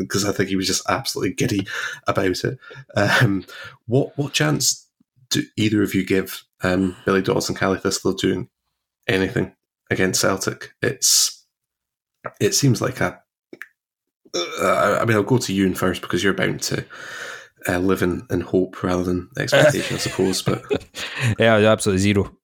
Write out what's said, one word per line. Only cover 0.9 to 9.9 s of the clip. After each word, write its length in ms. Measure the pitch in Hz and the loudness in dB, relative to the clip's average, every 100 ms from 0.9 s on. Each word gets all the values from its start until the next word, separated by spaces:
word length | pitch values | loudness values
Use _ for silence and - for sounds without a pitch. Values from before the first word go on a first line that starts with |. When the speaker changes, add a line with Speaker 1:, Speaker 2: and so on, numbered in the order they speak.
Speaker 1:
absolutely 420 | 92 - - 101 | -4 -4 -4 -4
giddy 320 | - 127 101 95 - - - - | -2 -2 -2 -4 -6 -8 -6 -4
about 340 | 98 98 90 | 0 0 0
it. 160 | - 131 - - - - | -2 -6 -12 -20 -6 0
Um, 480 | 101 101 120 98 - - - - - | 2 4 4 2 -6 -14 -18 -18 -2
what, 320 | 123 - - | 0 0 -4
what 140 | 143 | -4
chance 560 | - 151 135 - - - _ _ _ _ | 0 0 0 -2 -4 -8 _ _ _ _
do 140 | - - - | -4 -4 -2
either 280 | 107 104 | 0 2
of 100 | 98 | 2
you 100 | 98 | 0
give, 380 | 90 95 92 - - _ | 0 0 -2 -8 -16 _
um, 320 | 92 92 95 - - | 0 2 0 -2 0
Billy 160 | 95 | 2
Dodds 260 | 95 101 - | 2 0 -2
and 80 | - | -2
Cali 220 | 98 92 | 0 0
Thistle 340 | 98 - 101 | -2 -2 -2
doing 360 | 92 95 92 - _ _ _ _ _ - | 0 0 -2 -6 _ _ _ _ _ -2
anything 480 | 95 92 92 92 - _ _ | 0 0 0 -4 -6 _ _
against 320 | - | -4